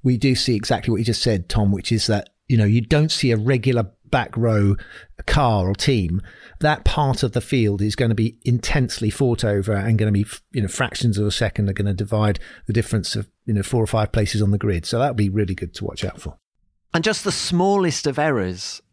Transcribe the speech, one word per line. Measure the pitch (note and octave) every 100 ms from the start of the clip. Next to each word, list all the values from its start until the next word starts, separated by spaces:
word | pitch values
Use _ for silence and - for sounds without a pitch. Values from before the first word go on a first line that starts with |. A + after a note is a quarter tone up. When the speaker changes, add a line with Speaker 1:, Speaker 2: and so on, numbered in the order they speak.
Speaker 1:
we | C3 B2
do | C#3
see | B2 - A2
exactly | - A#2+ -
what | A2
you | A#2
just | A2
said, | B2 G2+ F2
Tom, | - G2+
which | G2+ -
is | A2+ -
that, | G#2 - _ -
you | A#2+
know, | G#2
you | A2+
don't | A2+ D3+ D#3
see | - C3
a | A2+
regular | A2 C3 B2+ A#2+ G2+ _ _
back | C3+ A2+ A2+
row | A#2 G#2+ G2+ G2 - - - - -
car | D#3 B2 G#2 F#2
or | G2
team. | - B2 F2 F2+ - - - -
That | D3+ D3+
part | - - C#3+ B2+
of | B2
the | A#2+
field | - C3+ G#2+ G2+
is | G#2 -
gonna | A#2 A2
be | A2+ -
intensely | - A#2+ - D3+ B2 - G#2
fought | - B2+ A#2
over | A2+ G2+ F#2+
and | G2+ G#2 A2
gonna | G#2+
be, | G2+
f-, | G#2 - _
you | C3
know, | G2
fractions | - B2+ - A#2+ G2+
of | G#2
a |
second | - G#2+ - G2+
are |
gonna | F#2+ G2+
divide | F#2+ G2+ G#2+ G#2+ G2 - - -
the |
difference | G#2+ - A2+ F2 G#2+
of, | G2+ _ -
you |
know, | G#2
four | - B2
or | A2
five | A2+ G#2+
places | A2+ G2+ G#2
on | G#2
the | G2+
grid. | G#2+ F2 -
So | A#2
that'll | C#3+ A2
be | G2+
really | G2+ G2
good | F#2 F2 -
to | G2
watch | - G2
out | -
for. | - - _ _ _ _ _
Speaker 2:
And | E3
just | G#3+ G#3+
the | G#3
smallest | - - F3 F#3+ G3+ F3+ - D3
of | C3+
errors | D#3 B2 F#2 F2+ - - _